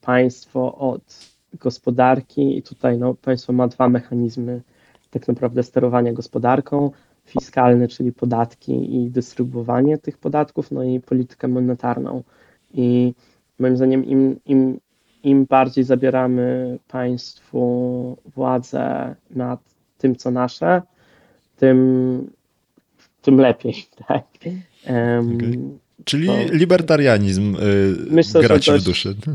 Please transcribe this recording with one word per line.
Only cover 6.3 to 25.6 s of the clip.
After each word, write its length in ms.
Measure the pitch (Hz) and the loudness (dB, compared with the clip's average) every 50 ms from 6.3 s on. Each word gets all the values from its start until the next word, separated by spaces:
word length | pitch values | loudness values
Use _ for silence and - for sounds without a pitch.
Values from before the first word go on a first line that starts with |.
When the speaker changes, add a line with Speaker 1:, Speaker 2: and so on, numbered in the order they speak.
| _ 123 117 120 131 135 143 - - 143 143 143 139 _ _ _ _ _ _ | _ -2 0 0 0 0 0 -2 -2 -2 -2 -2 -4 _ _ _ _ _ _
Speaker 1:
fiskalny, 640 | _ - - - - - - 127 123 123 120 123 120 | _ -8 -8 -8 -4 -2 2 4 4 4 4 2 -2
czyli 240 | - - - 123 | -4 -4 -6 -6
podatki 840 | 123 _ - 123 120 113 117 117 - _ _ - 131 127 131 120 120 | -4 _ -4 -2 0 -2 -2 -4 -6 _ _ -6 -4 -4 -4 -4 -4
i 140 | 131 120 123 | -4 -4 -2
dystrybuowanie 840 | 123 127 123 - - - 127 123 127 120 117 117 120 123 131 147 156 147 | -4 -6 -6 -6 -6 -6 -6 -6 -6 -10 -6 -2 0 2 2 2 0 -2
tych 200 | _ - 143 _ | _ -10 -14 _
podatków, 540 | _ 147 147 151 151 147 _ - 147 - | _ -4 -2 -2 -4 -4 _ -10 -8 -6
no 120 | 147 139 127 | -6 -6 -4
i 160 | 127 127 127 | -4 -4 -4
politykę 480 | 127 _ 131 127 127 123 - _ - 131 | -4 _ -2 -2 -2 -4 -8 _ -6 -4
monetarną. 760 | 123 127 127 123 127 123 - 120 120 127 135 135 - 131 120 _ _ _ _ _ _ _ _ _ _ | -2 -2 -2 -2 -4 -4 -4 -6 -4 -4 -6 -8 -8 -10 -12 _ _ _ _ _ _ _ _ _ _
I 400 | 156 123 123 120 123 123 123 123 _ _ _ _ _ _ _ _ _ | -2 0 2 2 2 2 0 -2 _ _ _ _ _ _ _ _ _
moim 180 | 127 127 127 127 | 0 0 2 2
zdaniem 280 | 131 131 131 135 135 | 2 2 2 0 0
im, 340 | 120 135 135 135 135 131 - _ | 0 0 2 2 2 0 -4 _
im, 340 | - 143 135 131 131 127 - _ _ _ _ _ _ _ _ _ | 0 2 2 2 0 -2 -8 _ _ _ _ _ _ _ _ _
im 220 | 143 139 139 135 | 2 4 4 4
bardziej 380 | 135 135 131 131 131 127 139 127 | 4 4 2 2 2 0 -2 0
zabieramy 960 | 123 131 127 131 131 123 127 127 127 127 123 123 123 127 127 127 123 123 127 _ _ | 0 0 0 2 0 0 0 0 0 0 0 -2 -2 -2 -4 -4 -6 -8 -10 _ _
państwu 1300 | - 127 127 123 123 123 - - - _ _ _ - 123 123 123 123 123 123 123 123 123 123 127 127 - _ | -8 -6 -4 -4 -4 -6 -8 -14 -20 _ _ _ -4 -2 -2 -2 -2 -2 -2 -4 -4 -6 -8 -10 -12 -14 _
władzę 920 | - - 131 131 127 127 127 123 - - 135 127 - - - 131 127 - _ _ _ | -20 -8 -4 -2 -2 -2 -2 -4 -6 -6 -6 -4 -4 -6 -6 -8 -10 -12 _ _ _
nad 300 | - 170 - 123 123 - _ _ _ _ _ _ _ _ | -10 -8 -6 -6 -8 -10 _ _ _ _ _ _ _ _
tym, 180 | - 135 127 | -2 -2 -2
co 160 | - - 127 | -2 -4 -6
nasze, 500 | 123 123 123 127 - - 160 170 180 180 180 _ _ _ _ _ _ _ _ _ _ _ _ _ _ | -2 -2 -2 -4 -4 -4 0 0 0 0 0 _ _ _ _ _ _ _ _ _ _ _ _ _ _
tym, 760 | _ - 131 127 131 131 131 131 127 127 127 127 127 135 - _ _ _ _ _ _ _ _ _ _ _ _ _ _ _ _ _ _ | _ 4 4 6 6 4 4 2 2 0 -2 -4 -6 -8 -12 _ _ _ _ _ _ _ _ _ _ _ _ _ _ _ _ _ _
tym 180 | _ - 135 131 | _ 4 6 6
lepiej, 360 | 135 127 113 - - 120 117 - - _ | 6 6 4 0 -4 -8 -8 -8 -12 _
<laughs> 100 | _ _ - - | _ _ -8 -6
tak? 180 | 143 143 - _ _ _ - 170 180 185 180 _ _ _ _ | -6 -6 -6 _ _ _ -12 -12 -12 -12 -14 _ _ _ _
Em, 500 | - 131 120 117 120 120 120 120 117 117 | -4 -2 -2 0 0 0 0 0 -2 -2
Speaker 2:
Okej. 240 | 120 117 113 120 123 | -4 -4 -4 -4 -6